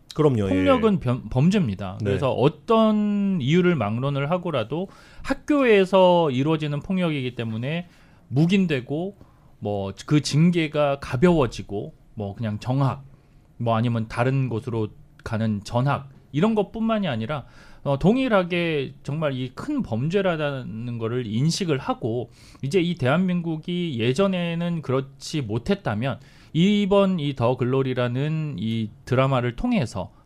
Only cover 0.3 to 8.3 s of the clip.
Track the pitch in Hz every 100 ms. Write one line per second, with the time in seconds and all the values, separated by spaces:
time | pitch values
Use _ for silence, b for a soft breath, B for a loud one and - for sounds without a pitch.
0.3 | 120 98 - 277 254 220 196 123 123 107
1.3 | 127 156 208 143 95 98 98 104 98 131
2.3 | 101 131 - - 226 220 214 208 202 196
3.3 | 190 127 170 180 165 104 110 135 143 143
4.3 | 180 175 143 110 151 190 B B B -
5.3 | 277 - 294 254 208 185 196 185 175 165
6.3 | 127 139 160 151 143 - 185 175 147 123
7.3 | 120 117 110 127 165 175 b b b b